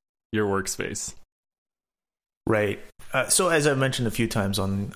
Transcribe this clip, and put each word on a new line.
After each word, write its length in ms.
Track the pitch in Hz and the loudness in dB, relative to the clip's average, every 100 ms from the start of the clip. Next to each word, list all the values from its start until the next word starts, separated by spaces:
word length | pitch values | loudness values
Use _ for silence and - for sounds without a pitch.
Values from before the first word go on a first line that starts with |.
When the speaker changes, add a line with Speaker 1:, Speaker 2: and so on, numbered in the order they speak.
| _ _ _ | _ _ _
Speaker 1:
your 140 | 110 104 | 0 2
workspace. 640 | 98 95 - - 104 - - - _ _ _ _ _ _ _ _ _ _ _ - | 0 -2 -4 -4 -4 -8 -12 -20 _ _ _ _ _ _ _ _ _ _ _ -2
Speaker 2:
Right. 340 | 107 104 107 - - - | 0 0 -2 -10 -18 -4
Uh, 160 | 135 123 | -2 0
so, 200 | - 185 | 2 4
as 180 | 165 147 | 4 4
I've 120 | 135 | 2
mentioned 300 | 135 123 120 | 0 0 -2
a 40 | |
few 160 | 101 113 | 0 0
times 300 | 113 98 98 | 2 0 0
on, 340 | 98 98 101 | 0 -2 -4